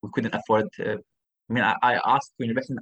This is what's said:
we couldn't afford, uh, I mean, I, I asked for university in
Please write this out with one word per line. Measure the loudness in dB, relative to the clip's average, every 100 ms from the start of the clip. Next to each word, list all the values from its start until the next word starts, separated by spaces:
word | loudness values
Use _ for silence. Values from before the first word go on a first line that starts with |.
we | -6
couldn't | -4 -4
afford, | -4 2 2 2 -4
uh, | -6 -6 -10 _ _ _ _
I |
mean, | 0
I, | 0 2
I | 2 2
asked | 2 0 0 _
for |
university | -4 -4 -4
in | -6